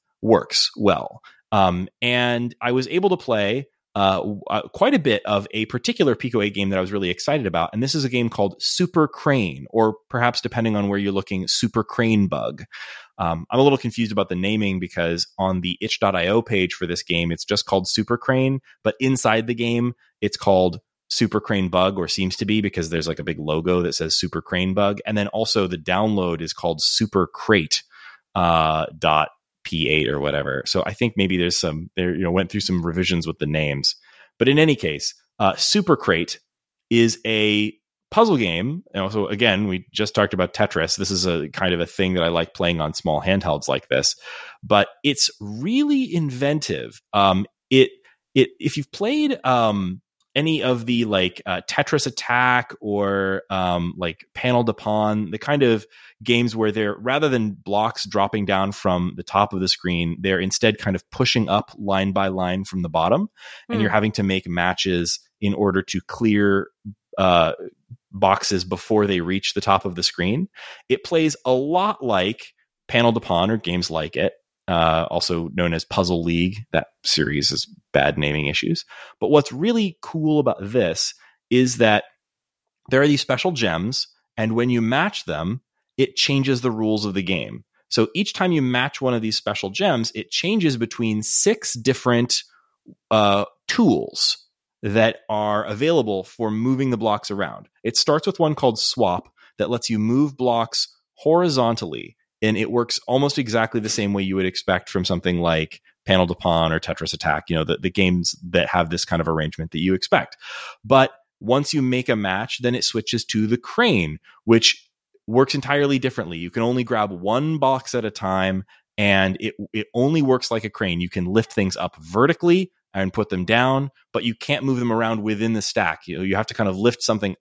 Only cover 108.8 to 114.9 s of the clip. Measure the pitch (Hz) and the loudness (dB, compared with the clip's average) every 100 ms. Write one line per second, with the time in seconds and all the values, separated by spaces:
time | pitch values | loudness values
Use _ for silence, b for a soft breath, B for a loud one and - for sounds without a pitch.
108.8 | 85 85 - 85 82 80 78 - 80 80 | 0 -2 -4 -2 0 -2 -4 -6 -8 -2
109.8 | 90 95 - 170 - - B B B B | 0 0 0 0 0 -10 B B B B
110.8 | 107 135 135 - _ _ 104 135 143 156 | 2 4 4 0 _ _ 0 0 2 0
111.8 | 131 127 127 113 98 95 113 - 123 123 | 0 0 0 -2 0 -2 -4 -4 -2 -2
112.8 | - 113 - 117 - 107 107 120 - - | -2 -4 -4 -4 -2 -2 0 -2 -2 0
113.8 | 240 123 80 78 b b - 113 - - | 2 2 0 -6 b b 4 4 4 0
114.8 | _ | _